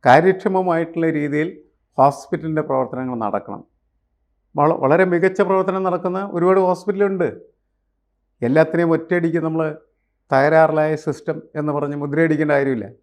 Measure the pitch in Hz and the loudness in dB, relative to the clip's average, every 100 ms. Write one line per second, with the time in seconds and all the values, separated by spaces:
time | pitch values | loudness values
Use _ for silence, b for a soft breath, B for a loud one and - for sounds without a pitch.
0 | 131 131 175 185 202 190 185 165 165 165 | 6 6 6 0 -2 -2 0 -2 -2 -2
1 | 165 156 147 147 160 202 _ _ _ - | -2 -2 -2 -2 -4 -8 _ _ _ 2
2 | 135 139 - 175 160 156 143 135 123 127 | 2 2 -8 -8 -4 -4 -2 -2 -2 -6
3 | 131 123 107 101 - 92 - _ _ _ | -8 -6 -4 -4 -8 -16 -16 _ _ _
4 | _ _ _ _ _ 147 147 170 135 165 | _ _ _ _ _ 0 2 2 2 4
5 | 185 175 185 190 196 190 185 190 190 180 | 4 2 0 0 0 2 0 -2 -2 -2
6 | 180 180 202 175 175 190 185 180 190 196 | -4 -6 -6 -2 2 4 2 0 -4 -2
7 | 202 190 156 107 - _ _ _ _ _ | -2 0 -4 -4 -20 _ _ _ _ _
8 | _ _ _ _ 120 147 160 165 170 165 | _ _ _ _ 0 2 2 2 0 0
9 | 165 175 165 165 160 160 156 151 _ _ | 0 -2 0 -2 -2 -4 -4 -6 _ _
10 | _ _ _ 135 143 156 160 156 156 151 | _ _ _ 2 4 4 4 4 0 -2
11 | 156 139 - 156 - 156 151 147 143 147 | -4 -8 -8 -10 -8 -8 -4 -4 -4 -6
12 | 143 147 165 151 151 143 139 123 98 - | -4 0 0 0 0 0 0 -2 -6 -16